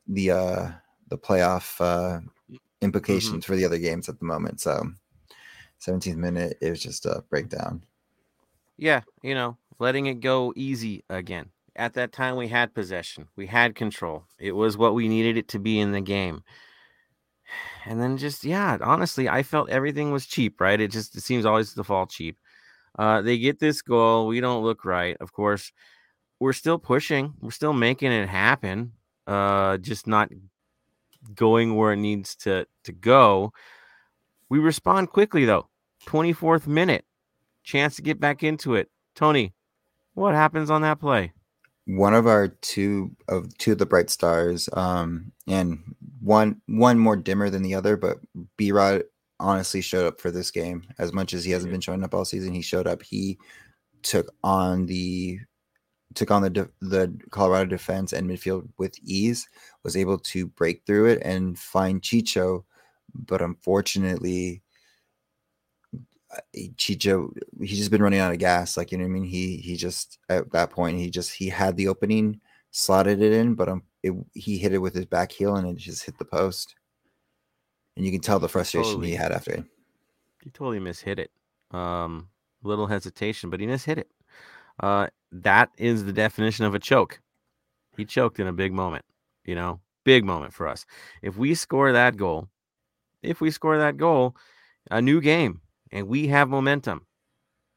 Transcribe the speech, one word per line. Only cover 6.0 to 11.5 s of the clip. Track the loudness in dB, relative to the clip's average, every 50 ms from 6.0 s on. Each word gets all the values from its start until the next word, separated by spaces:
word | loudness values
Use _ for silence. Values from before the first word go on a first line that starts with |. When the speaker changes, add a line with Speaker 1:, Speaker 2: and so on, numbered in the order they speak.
| -4 -4 -4 -4
Speaker 1:
minute, | -4 -4 -2 -2 -4 -4 -6 -4
it | -4 -4
was | -4 -4 -8
just | -10 -10 -8 -6
a | -6 -6 -6 -8 -6
breakdown. | -6 -6 -6 -6 -8 -8 -8 -8 -10 -10 -14 _ _ _ _ _ _ _ _ _ _ _ _ _ _ _ _ _ _
Speaker 2:
Yeah, | -4 0 0 0 0 0 _ _ _ -8
you | -6 -4
know, | -4 -4 -6 -8 -10 _ _ _ -4
letting | -2 0 0 0 -2
it | -4 -4 -4
go | -2 0 0 0 0 -2 -4
easy | -6 -6 -6 -6 -6 -6 -8 -8 -10 -10 -10
again. | -10 -10 -8 -10 -10 -12 -12 -14